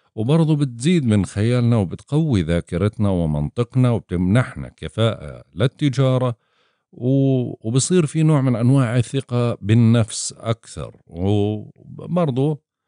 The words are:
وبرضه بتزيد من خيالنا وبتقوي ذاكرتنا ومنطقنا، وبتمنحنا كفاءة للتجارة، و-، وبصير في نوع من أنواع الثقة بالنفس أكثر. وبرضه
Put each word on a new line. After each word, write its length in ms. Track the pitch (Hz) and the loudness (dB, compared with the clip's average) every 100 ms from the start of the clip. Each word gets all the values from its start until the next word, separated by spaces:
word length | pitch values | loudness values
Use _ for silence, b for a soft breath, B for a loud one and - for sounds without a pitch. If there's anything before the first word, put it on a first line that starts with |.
| _ | _
وبرضه 420 | - 113 160 156 151 | -6 0 2 2 2
بتزيد 480 | 143 117 135 180 | -2 -2 0 2
من 220 | 123 107 90 | 2 2 2
خيالنا 500 | 98 113 123 120 117 | 0 0 2 2 2
وبتقوي 640 | 90 - - 147 160 104 | 0 -4 -4 -2 2 0
ذاكرتنا 640 | 80 85 - 87 104 - 101 | 2 -2 -2 -2 -2 0 0
ومنطقنا، 800 | 90 82 73 73 - 120 131 127 | 0 0 -2 -4 -4 -4 0 0
وبتمنحنا 800 | 113 - 87 90 110 - - 64 | 0 -4 -2 2 2 0 -6 -14
كفاءة 760 | - 80 - 113 - 73 60 - | -12 -10 -2 -2 -2 -10 -18 -14
للتجارة، 800 | 80 113 - 147 127 131 127 127 117 _ _ _ _ _ | -4 -2 0 -2 0 0 0 -2 -6 _ _ _ _ _
و-، 760 | - 123 135 135 131 120 - 110 | -6 -2 2 2 0 -2 -6 -2
وبصير 380 | 127 - 185 151 | -2 0 0 0
في 160 | 156 | 0
نوع 180 | 156 151 | 2 2
من 160 | 131 113 | 2 2
أنواع 400 | 120 139 123 123 | 2 4 2 0
الثقة 640 | - 135 - 123 120 107 | -2 -4 -4 -2 -2 -2
بالنفس 720 | 98 113 113 117 107 - - - | 0 4 4 4 0 -4 -10 -8
أكثر. 580 | 110 113 - 80 58 - _ | -8 -8 -10 -14 -14 -16 _
وبرضه 1500 | 82 98 104 101 107 107 - - - - 170 165 127 143 151 _ _ | -4 0 0 0 -4 -10 -20 -20 -16 -6 -2 -2 0 -2 -4 _ _